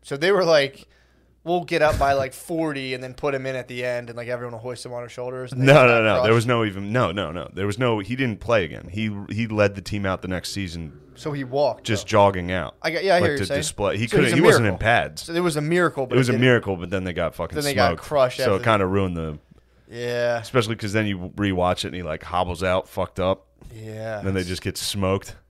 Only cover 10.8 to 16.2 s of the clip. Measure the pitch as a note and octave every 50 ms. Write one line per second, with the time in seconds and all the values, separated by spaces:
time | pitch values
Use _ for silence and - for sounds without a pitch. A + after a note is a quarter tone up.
10.8 | E2 D2+ C#2 - - - - - - D#3 C#3+ C3+ C3+ A#2+ B2+ C#3 D3 B2+ G#2+ -
11.8 | - - A2 G2+ - - A2 G#2 G2+ G2+ G2 F2+ F2 F2 F#2 F2+ D2+ A1 _ _
12.8 | - E3 D#3+ E3 F3 G3 F3+ F3+ F3 E3 D3 C3+ G2 - C#3+ C#3+ D#3 D#3 - -
13.8 | G#2 F#2+ - G2 A#2 A#2+ - - - - - - F3+ A3 G3+ C3+ A2+ G#2 - -
14.8 | - A2 A#2+ G#2 D2 - - - - - E3 E3+ F3+ F3 C#3+ D3+ D3 D3+ E3+ F3+
15.8 | F3 D#3 - C#3+ C3+ A#2+ A#2 B2+